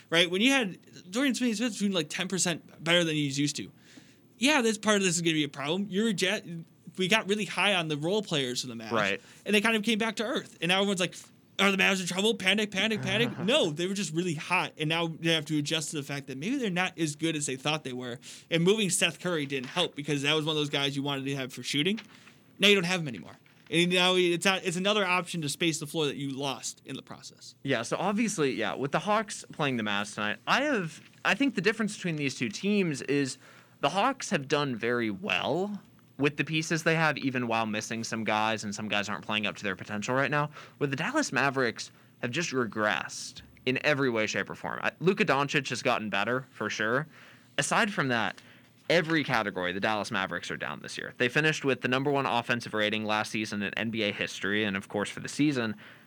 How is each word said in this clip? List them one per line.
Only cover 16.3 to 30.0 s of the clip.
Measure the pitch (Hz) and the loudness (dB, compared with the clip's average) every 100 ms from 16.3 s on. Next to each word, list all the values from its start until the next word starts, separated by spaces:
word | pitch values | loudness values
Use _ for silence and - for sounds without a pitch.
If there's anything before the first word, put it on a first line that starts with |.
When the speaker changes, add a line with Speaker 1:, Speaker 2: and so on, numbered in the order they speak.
| 131 | -6
Speaker 1:
maybe | 180 277 | -4 -2
they're | 220 | -2
not | 175 180 - | 0 -2 0
as | 160 147 | -2 0
good | 160 151 | -2 0
as | 143 | -2
they | 131 | -2
thought | 147 156 | -2 -2
they | 131 | -4
were. | 123 127 120 - - - | -8 -8 -10 -12 -18 -2
And | 165 | 4
moving | 170 220 190 | 6 4 4
Seth | - 175 - | 2 0 0
Curry | 180 165 139 | -2 -2 -2
didn't | 135 123 | -4 -4
help | 180 170 - | -2 -2 -2
because | 147 147 | -2 0
that | 139 156 | 2 2
was | 151 | 2
one | 151 | 0
of | |
those | 147 | 0
guys | 147 139 139 | 2 2 0
you | |
wanted | 143 139 135 | -2 -2 -2
to | 139 | -2
have | 127 | -4
for | - | -6
shooting. | 123 139 170 220 - - - - _ - | -2 0 2 0 -6 -20 -20 -20 _ 4
Now | 196 | 6
you | 196 | 6
don't | |
have | 170 185 | 4 0
him | 151 | -2
anymore. | 101 - - _ - - | -8 -12 -18 _ -20 -2
And | 160 175 | 2 4
now | 180 180 185 | 4 4 4
it's | 180 170 196 | 4 4 2
not, | 190 185 | 2 0
it's | 175 | 0
another | 196 208 185 | 2 2 2
option | 180 175 175 | 2 0 -4
to | 147 | -4
space | - 165 151 | 0 0 0
the | 147 | -4
floor | 165 147 | -2 -2
that | 110 | -2
you | 139 | -4
lost | 131 139 117 - - - | -4 -4 -4 -8 -10 -12
in | 135 | -12
the | |
process. | - 101 - - - - | -12 -16 -18 -20 -20 -8
Speaker 2:
Yeah, | 139 120 | -2 0
so | 120 160 | 0 -2
obviously, | 180 208 226 - 139 | 0 0 0 0 0
yeah, | 107 101 67 | 0 -2 -2
with | 139 | -2
the | 165 | -2
Hawks | 175 214 214 - - | 0 0 -2 -8 -10
playing | - 143 120 | -4 -2 0
the | |
Mavs | 107 101 | -2 -2